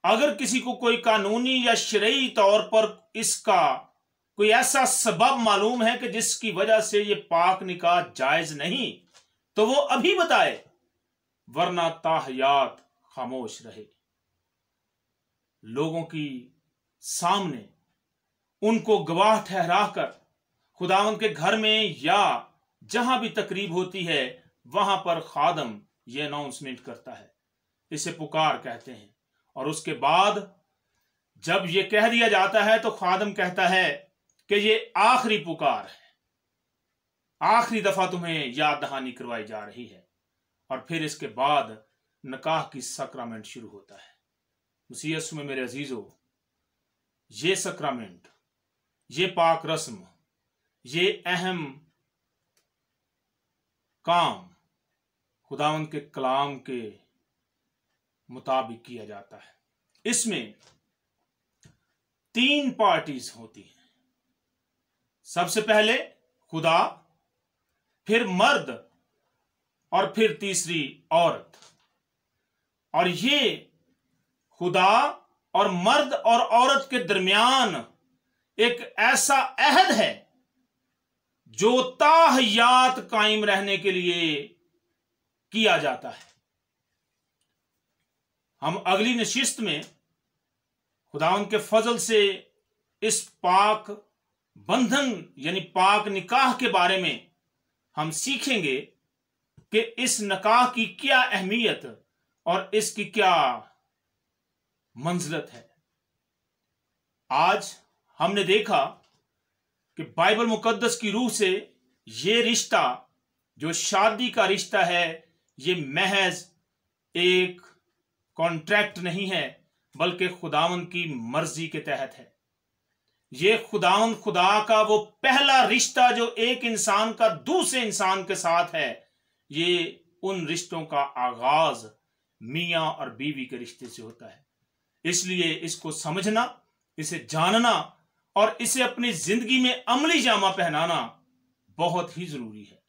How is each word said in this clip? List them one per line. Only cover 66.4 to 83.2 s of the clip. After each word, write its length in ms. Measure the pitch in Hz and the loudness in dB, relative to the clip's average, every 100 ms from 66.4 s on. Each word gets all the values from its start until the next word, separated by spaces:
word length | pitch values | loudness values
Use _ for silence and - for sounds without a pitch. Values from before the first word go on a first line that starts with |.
| _ | _
खुदा, 260 | 160 160 170 - - _ _ _ _ _ _ _ _ _ _ - | -2 2 2 2 -4 _ _ _ _ _ _ _ _ _ _ -2
फिर 180 | 226 220 | 0 0
मर्द 440 | 185 233 285 139 120 - _ _ _ _ _ _ _ _ _ _ | 2 2 2 -2 -14 -16 _ _ _ _ _ _ _ _ _ _
और 200 | 180 202 - | -2 -2 0
फिर 180 | 220 - | 0 0
तीसरी 400 | 202 185 160 165 135 - _ | -6 -4 -4 -4 -6 -10 _
औरत। 480 | 160 165 139 - - - _ _ _ _ _ _ _ _ _ _ _ _ | 2 2 0 -12 -20 -20 _ _ _ _ _ _ _ _ _ _ _ _
और 140 | 156 180 | 0 0
ये 600 | 156 233 294 233 165 - _ _ _ _ _ _ _ _ _ | 0 0 2 0 -2 -14 _ _ _ _ _ _ _ _ _
खुदा 340 | 175 185 185 226 294 - _ _ _ | 0 4 6 6 2 -4 _ _ _
और 180 | 180 190 | 0 2
मर्द 420 | 180 190 285 269 | 2 4 4 2
और 260 | 262 220 233 | 0 4 4
औरत 480 | 240 226 262 277 269 | 4 4 4 2 0
के 120 | 196 | -4
दरमियान 720 | 185 196 185 202 240 269 226 147 117 _ _ _ _ _ _ - | 0 0 2 4 4 4 2 -2 -12 _ _ _ _ _ _ 0
एक 240 | 233 240 233 - | 0 0 -8 0
ऐसा 360 | 226 269 - 269 | 2 2 2 2
अहद 580 | - - 269 320 381 220 | 2 2 4 6 4 4
है 160 | 202 113 _ _ _ _ _ _ _ _ _ _ _ _ _ 110 | 0 -2 _ _ _ _ _ _ _ _ _ _ _ _ _ 0
जो 240 | 214 254 254 - | 2 4 0 2
ताहयात 1000 | 294 330 320 254 247 214 240 254 254 - - | 6 8 8 6 2 4 6 6 4 2 -4
कायम 340 | 220 | 0